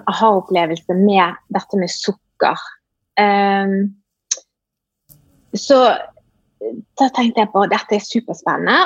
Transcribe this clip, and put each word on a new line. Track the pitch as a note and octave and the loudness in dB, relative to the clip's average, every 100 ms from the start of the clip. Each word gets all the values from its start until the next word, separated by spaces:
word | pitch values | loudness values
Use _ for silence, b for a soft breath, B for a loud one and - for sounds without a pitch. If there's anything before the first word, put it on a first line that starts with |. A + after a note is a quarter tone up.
| - | -4
aha-opplevelse | F#3 A3 G3 F3+ F3+ E3 E3 - F3+ | 0 2 2 0 0 0 -4 -4 2
med | G3+ G3 F3 F3+ _ | 4 4 2 -2 _
dette | D#3+ - G3+ | -8 -4 -4
med | F3 | -4
sukker. | - - G3 _ _ - D#3+ - - _ _ _ - | -4 -6 -8 _ _ -2 -2 -10 -20 _ _ _ -2
Ehm, | G#3 G3+ G3+ G3 G3 G3 G3+ G3+ _ _ _ - _ _ _ _ _ _ _ _ _ _ _ | 0 2 0 0 -2 -2 -4 -8 _ _ _ -12 _ _ _ _ _ _ _ _ _ _ _
så | G#3 - C4+ B3 - - _ _ _ _ _ A3 A3+ - - | -12 2 4 4 2 -6 _ _ _ _ _ -12 -12 -16 -2
da | C4+ | -2
tenkte | - A#3 A#3 | 0 0 0
jeg | G#3 | 0
på, | G3 F#3+ | 0 0
dette | G#3 - G#3 | -2 -2 -4
er | |
superspennende, | - A#3 - - - E3 F3 C#4+ | -2 -6 -6 -8 -4 -2 0 0